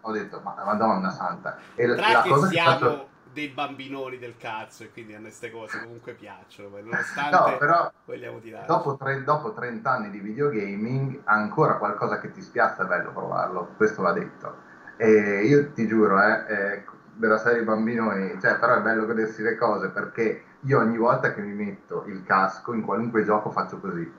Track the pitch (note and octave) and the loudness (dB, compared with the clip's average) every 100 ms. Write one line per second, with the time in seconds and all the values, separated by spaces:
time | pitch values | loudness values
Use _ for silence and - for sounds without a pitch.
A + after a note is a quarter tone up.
0 | A2+ G#2+ F#2+ G2 G2 - G2+ G#2+ A2 G2 | -4 -6 -6 -10 -10 -8 -4 0 2 2
1 | F#2 - F2+ - - - - - A#2+ B2 | -2 -4 -6 -6 -10 -12 -16 -2 0 2
2 | G#3+ A3+ - C#3 F#3+ E3 E3 E3 B2+ - | 4 4 6 4 4 4 4 4 2 0
3 | - _ - C3 D3 B2+ C#3+ C3+ C3 C#3 | -8 _ -16 -10 -8 -6 -6 -6 -10 -8
4 | C3 B2+ A#2+ A2+ B2 A2 G#2+ - A2 - | -8 -10 -14 -12 -10 -10 -10 -16 -20 -18
5 | A2 G#2+ G#2+ G#2+ A#2 A2+ G#2+ - A#2 A#2+ | -18 -16 -18 -14 -12 -12 -10 -10 -12 -14
6 | A#2+ A2+ G#2 F#2 F#2 - G2+ G2+ G#2+ B2 | -16 -16 -16 -18 -20 -18 -16 -14 -6 -6
7 | - - D3 E3+ - - D3 E3+ - _ | -4 -4 2 4 4 4 4 4 2 _
8 | - B2 A#2+ A#2 A2+ A2 A2 F3 D3 C3 | -14 -12 -12 -14 -16 -16 0 0 0 -4
9 | C3 C3+ C3 D3+ A2+ G#2+ A#2+ A2+ C3+ B2 | -4 -4 0 -2 -2 -8 -8 -4 -2 -2
10 | G#2 G2+ G2+ A2 B2+ A2 G2 G2 A2 C3+ | -2 -10 -10 -2 0 0 -4 -4 -2 -2
11 | C3+ C3+ - G#2+ G#2+ - C#3+ - G#2 G2+ | -2 -6 0 2 2 2 2 2 -2 -2
12 | A2+ G#2 - - F#2+ A#2+ G#2+ - F#2 F2 | -2 -4 -6 -14 -10 0 0 0 -2 -2
13 | F2 F#2 F2+ F2+ F2+ F#2 F2+ - G#2+ - | -4 -8 -6 -4 -2 -4 -8 0 0 2
14 | F2+ E2+ - - - - - - - - | 0 0 -4 -10 -14 -14 -20 -20 -20 0
15 | A2+ G#2+ G2+ G2+ A2 C#3+ - - G#2+ A2 | 6 6 6 2 6 6 4 -2 0 4
16 | G#2 G2 G#2 A2 - G#2 G2 G2+ - - | 6 6 6 4 0 -2 -2 -4 -10 -20
17 | - G#2+ A2+ G#2+ A#2 A#2 A2 A2 A2 A#2 | -20 -2 2 4 4 2 2 0 0 0
18 | A2 G2 F#2+ - A#2+ G#2 A#2 A#2 G#2+ A2+ | 0 0 -4 -2 0 2 4 2 2 0
19 | G#2+ A2 A2 G#2+ A2 A2 A2+ G2+ F#2 G2+ | 0 0 -2 -2 -2 0 0 0 -2 -4
20 | G2+ - A2+ - - - C3+ C3 A2 A#2 | -6 -2 -2 -2 -10 -10 2 4 4 2
21 | A#2 C3 B2 - G2+ G2+ G#2 F#2+ - F2+ | 2 4 0 -2 -8 -6 -6 -8 -8 -8
22 | G2+ F#2+ F#2 G2 F#2+ - - A2+ G#2 G2+ | -8 -12 2 2 2 -2 -6 -4 -2 -2
23 | A#2 A2 G2 G#2 A2 G2 F2 F2+ F#2+ F2 | 0 0 4 2 0 -4 -6 -6 -8 -6
24 | E2 | -8